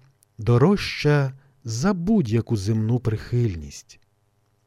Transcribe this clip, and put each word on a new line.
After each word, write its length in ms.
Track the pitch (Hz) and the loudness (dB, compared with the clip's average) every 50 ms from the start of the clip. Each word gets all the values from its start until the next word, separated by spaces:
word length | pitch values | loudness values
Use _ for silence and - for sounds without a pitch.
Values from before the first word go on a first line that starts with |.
| _ _ _ _ _ _ _ - | _ _ _ _ _ _ _ -4
дорожча 960 | 110 113 120 120 135 185 208 185 - - - - - 147 147 147 139 135 135 - _ _ _ _ - | 0 2 4 6 6 6 4 2 -2 -6 -6 -2 0 2 2 2 2 -2 -4 -10 _ _ _ _ -10
за 300 | 117 110 117 135 - 190 | -8 -6 -2 0 0 0
будь-яку 640 | 175 170 196 226 208 143 104 113 117 110 - 120 104 | 0 0 0 2 2 2 2 0 0 0 0 -2 -2
земну 420 | 92 107 113 110 110 110 123 123 | -2 -2 -2 0 0 0 -2 -2
прихильність. 1000 | - 113 107 - - - 120 123 120 110 90 82 73 69 - - - _ - - _ _ _ _ _ _ _ _ _ _ _ _ _ | -2 -2 -4 -4 -4 -4 -2 -2 0 -2 -2 -6 -10 -12 -14 -18 -20 _ -20 -20 _ _ _ _ _ _ _ _ _ _ _ _ _